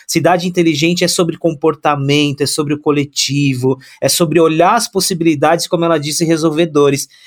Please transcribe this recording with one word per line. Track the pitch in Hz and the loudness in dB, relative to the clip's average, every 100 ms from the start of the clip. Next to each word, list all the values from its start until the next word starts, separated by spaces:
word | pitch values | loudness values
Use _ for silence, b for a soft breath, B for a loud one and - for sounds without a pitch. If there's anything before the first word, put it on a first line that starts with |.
| - | -6
Cidade | 165 151 180 180 | 0 2 0 0
inteligente | 180 165 143 165 175 | 0 0 2 0 0
é | 175 | 0
sobre | - 165 165 | 0 -2 -2
comportamento, | 170 147 160 156 151 147 139 147 147 139 | -4 0 -2 0 -2 0 0 2 0 0
é | 139 | -2
sobre | - 147 | -2 -4
o | 147 | -2
coletivo, | 151 147 143 - - 143 143 123 131 131 B B | 0 0 -2 -4 -4 0 0 0 -2 -2 B B
é | 135 | -2
sobre | - 170 156 | 0 0 2
olhar | 160 160 175 | 2 4 2
as | 233 220 | 2 -2
possibilidades, | 190 - 170 165 147 151 170 - | -4 -4 -2 0 2 2 0 -2
como | 175 170 | -2 0
ela | 160 | -2
disse, | 147 147 | -2 -2
resolver | 160 165 160 151 170 | 0 0 0 0 0
dores. | 147 143 139 - b | 2 2 0 -6 b